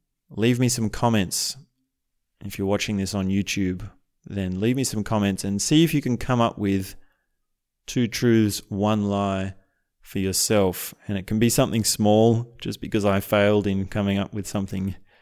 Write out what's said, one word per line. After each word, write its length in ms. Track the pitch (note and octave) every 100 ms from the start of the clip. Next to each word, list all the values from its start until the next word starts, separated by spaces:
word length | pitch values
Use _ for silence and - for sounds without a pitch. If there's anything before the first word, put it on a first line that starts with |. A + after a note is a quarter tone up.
| _ _ _
leave 300 | - A#2+ B2
me 100 | B2
some 220 | A#2+ G#2+
comments. 680 | - A#2+ A2 F2 - - - - _ _ _ _ _ _ _
If 140 | G2+ -
you're 80 | F#2+
watching 300 | G2+ - G2+
this 180 | F#2+
on 140 | G2+ F#2+
YouTube, 600 | G2 F#2+ G2+ F#2 F#2 G#2 - _ _ -
then 340 | G2+ F#2 F#2
leave 160 | A2+ C3
me 80 |
some 200 | A#2+ G#2+
comments 400 | G2 A2 G2+ F#2+
and 180 | G2+ G2+
see 220 | - D#3
if 100 | E3
you 80 | D3
can 140 | B2+ A#2
come 240 | - B2
up 180 | A#2 -
with 360 | G2+ G2 F#2 - - _ _ _ _ _ _ _ -
two 200 | B2+ A#2
truths, 560 | - B2 A2+ G#2+ - -
one 400 | G2 G#2 G#2+ G2+
lie 460 | G2+ G2 F#2+ G2 - _ _ _ _
for 180 | - G2+
yourself. 760 | F#2+ F2+ - G#2+ F#2+ F#2 - - -
And 80 | G2+
it 100 | F#2
can 120 | G#2+
be 120 | A#2+
something 340 | C#3 B2+ A2
small, 680 | G2+ - G#2 G#2+ A2+ A2+ B2 -
just 200 | - G2
because 240 | - A2
I 160 | G2+ G2
failed 460 | - G#2 G2+ G#2 G2+
in 200 | G2 F#2+
coming 320 | G#2+ G2+ G2
up 140 | G2
with 140 | G#2+ -
something. 480 | G2+ G2 F#2+ G2 - - _